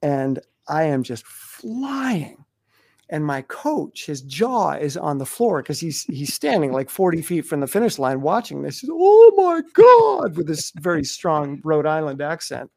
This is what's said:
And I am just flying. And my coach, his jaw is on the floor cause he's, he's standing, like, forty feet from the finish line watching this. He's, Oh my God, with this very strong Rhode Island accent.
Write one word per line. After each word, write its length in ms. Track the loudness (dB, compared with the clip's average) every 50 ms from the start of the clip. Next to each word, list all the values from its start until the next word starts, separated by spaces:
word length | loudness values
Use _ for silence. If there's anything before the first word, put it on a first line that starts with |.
And 380 | -2 -2 -2 -2 -2 -2 -4 -6 -8 _ _ _ _ -6
I 160 | -4 -2 0
am 180 | 0 0 -2
just 240 | -4 -6 -8 -12 -12
flying. 1160 | -18 -20 -20 -20 -20 -20 -18 -14 -12 -10 -8 -8 -8 -6 -6 -4 -4 -4 -4 -6 -8 -14 -20 -20 _ _ _ _ _ _ _ _ _ _ _ _ _
And 140 | -8 -6 -4
my 180 | -4 -4 -6
coach, 640 | -8 _ -16 -8 -6 -4 -4 -4 -6 -8 _ -16 -12
his 160 | -10 -12 -12
jaw 500 | -12 -14 -6 -4 -4 -2 -2 -2 -2 -2
is 240 | -4 -4 -6 -6 -6
on 220 | -6 -6 -6 -4 -4
the 80 | -6
floor 360 | -8 -4 -2 -2 0 0 -2
cause 180 | -4 -6 -8 -8
he's, 240 | -6 -8 -8 -8 -10
he's 280 | -10 -10 -10 -8 -8 -8
standing, 380 | -6 -4 -2 0 0 0 -2
like, 180 | -2 -4 -6 -6
forty 320 | -4 -2 0 0 0 -2
feet 200 | -4 -4 -6 -6 -4
from 140 | -4 -6 -6
the 60 | -6
finish 320 | -4 -2 0 0 0 -2 -2
line 240 | -2 -2 -2 -2
watching 400 | -2 -2 -2 -2 -4 -6 -10 -10
this. 180 | -10 -10 -10 -10
He's, 100 | -10 -10
Oh 400 | -4 2 4 6 10 12 10 10 10
my 260 | 8 2 2 2 -2 -4 -4 _
God, 640 | 8 10 10 10 10 8 4 2 0 -4 -4 -4
with 100 | -6 -6 -6
this 240 | -6 -8 -8 -12 -14
very 280 | -8 -4 -2 -2 -2 -2
strong 560 | -6 -8 -6 -2 0 0 0 -2 -4 -8 -10 -4
Rhode 220 | -2 0 0 0
Island 360 | 0 -2 -2 -2 -4 -6 -6
accent. 480 | -6 -6 -6 -8 -10 -12 -12 -12 -12 -14 _